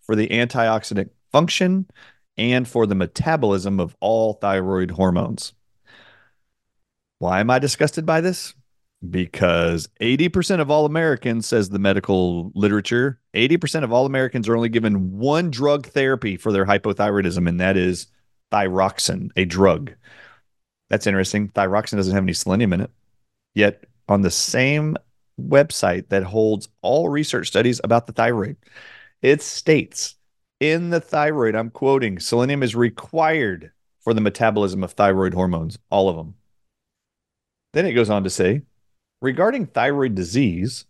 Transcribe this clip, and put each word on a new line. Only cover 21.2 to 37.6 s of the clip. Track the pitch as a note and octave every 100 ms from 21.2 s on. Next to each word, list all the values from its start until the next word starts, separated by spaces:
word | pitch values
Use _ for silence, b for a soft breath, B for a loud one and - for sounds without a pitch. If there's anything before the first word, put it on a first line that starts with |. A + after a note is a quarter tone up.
| F#2+ G#2+ G#2
Thyroxin | - F#2+ G2+ G#2+ G#2
doesn't | F#2+
have | G2
any | F#2
selenium | E2+ - F#2+ A2+
in | F2+
it. | - - _ _ _ _ _
Yet | - G2+ - - _ -
on | G2+
the | F#2+
same | - - - C3 D3 D3+ D#3+ - _ _ -
website | C3 C#3 D3 - F#2+ F2+ -
that | G2
holds | F#2 A2 A2 G#2 - _
all | F2+ C#3+ E3+
research | C#3+ D3+ - E2
studies | F#2+ A#2+ B2
about | G2+ A#2 -
the |
thyroid, | A2+ A2+ A#2+ G2 - B B B B B B
it | B2+ D3+
states, | - - - D3+ - - - - _ _ _ _
"In | D3+ D#3+ F3
the | E3+
thyroid," | - D#3 D3 D#3 A2+
I'm | G#2+ A#2
quoting, | - C3+ C3+ A#2+ F#2
"selenium | - A#2 B2+ C#3+
is | B2+
required | A2+ A#2+ A2 - D#3+ D#3+ D#3+ A2+ F2+ - _ _ _
for | -
the | A2
metabolism | G#2 - A2+ G#2 G2+ F#2+
of | F#2
thyroid | - G2+ F#2+ F#2+
hormones," | F2+ F#2 F2 D#2+ - _
all | G#2 F#2+
of | E2
them. | D#2+ - _ _ _ _ _ _ _ _ _ _ _ _